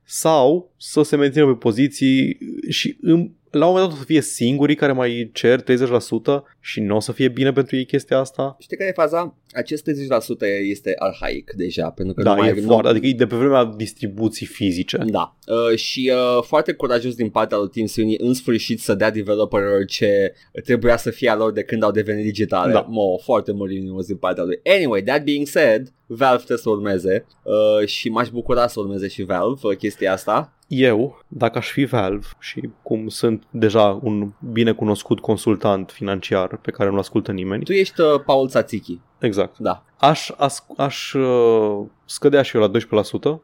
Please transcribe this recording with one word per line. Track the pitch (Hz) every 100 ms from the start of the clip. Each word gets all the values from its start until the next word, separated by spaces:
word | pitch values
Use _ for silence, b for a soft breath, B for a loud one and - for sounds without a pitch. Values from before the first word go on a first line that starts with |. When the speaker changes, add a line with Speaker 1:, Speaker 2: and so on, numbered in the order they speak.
Speaker 1:
sau | - - 160 156 131 180 180 _
să | - -
se | 147 147
mențină | 143 139 143
pe |
poziții | 120 123 107 139 - 135 131 135 - - - -
și | - - -
în | 175 165 175 - _
la | 151 165
un |
moment | 185 185
dat | 147
o |
să | 131
fie | 156
singurii | 135 - 120 139 143 151
care | 143
mai | 131 123 120 113
cer | - 120 127
treizeci | - 123 127
la | 120
sută | - 113 127 139 - b
și | - -
nu | 104 104
o |
să | 104
fie | 117 131
bine | 120 135
pentru | 131 127 131
ei | 127
chestia | 139 - 135
asta. | 131 - 139 -
Speaker 2:
Știi | - -
care | 190
e | 180
faza? | 151 165 170 - _
Acest | 127 117 151
treizeci | 160 143 139
la | 120
sută | 113 117 104 101 101
este | 101 98 92
arhaic | 95 - - 65 - 95
deja, | 90 87 80
pentru | - 92
că | 90
Speaker 1:
Da, | 107
Speaker 2:
nu | 101
mai | 110
Speaker 1:
e | 101
Speaker 2:
nu | 107
Speaker 1:
foarte, | 113 117
adică | 110 131
e |
de | 120 117
pe | 117
vremea | 139 135
distribuții | 117 107 107 - 107 98 110 - 101
fizice. | - 98 87 92 - 110
Speaker 2:
Da. | 101 87 _ -
Uh, | 113 117 113
și, | - 131 127
uh, | 127 123 123
foarte | 117 151 156
curajos | 151 135 120 123 117
din | 110
partea | 113 110 107
lui | 101
Tim | 117 107
Sweeney, | - 110 110
în | 120
sfârșit, | 127 - 113 - 113
să | -
dea | 101 107
developerilor | 107 101 104 101 104 101 101 98
ce | - 107 101 95 - b -
trebuia | - 120 117 117
să | 120
fie | 110 120
a | 107
lor | 113
de | 104
când | - 113
au | 107
devenit | 104 104 104
digitale. | 107 104 101 92 90
Speaker 1:
Da. | 107 95
Speaker 2:
Mo, | 110 101 90
foarte | - 113 104
mult | 104 98 95 95 92 92
din | 92
partea | 92 90
lui. | 90 87 165 196
Anyway, | 151 101
that | 98 147
being | 147 143 143
said, | 180 143 110 131 _ -
Valve | 117 135 123
trebuie | - 120
să | 117
urmeze, | 104 104 95 92 98 - _
uh, | - 107 107 107 104
și | - 120
m-aș | 110 123
bucura | 120 117 123 120
să | 113
urmeze | 101 98 98
și | -
Valve, | 92 90 104 135 107
uh, | 98
chestia | 104 - 95
asta. | 95 - 113 156 _ -
Speaker 1:
Eu, | 131 127 107 139 - _
dacă | 151 117 123
aș | -
fi | -
Valve | 135 120 95 101 - -
și | - - 117 -
cum | - 110 110
sunt | - 117 110 -
deja | 117 110 110 104 98
un | 120 104 101 - 120
binecunoscut | 113 113 107 107 101 - 104
consultant | - 101 - 104 107 98 92
financiar | - 101 98 - 101 92 110
pe | -
care | - 101
nu-l | 98
ascultă | 95 113 101
nimeni. | 95 92 104
Speaker 2:
Tu | 147
ești, | 196 190 -
uh, | 156 143 -
Paul | 135 135
Tsatsiki. | 127 107 104 - 87 _ _
Speaker 1:
Exact. | 123 101 87 -
Speaker 2:
Da. | 101 90 _ _
Speaker 1:
Aș, | 139 160 - -
as-, | 139 - - -
aș, | 139 - -
uh, | 135 131 123 117 113 107 101 107 _ -
scădea | - 147 143
și | 127 117
eu |
la | 107
doisprezece | 113 - 107
la | 98 101
sută | 143 156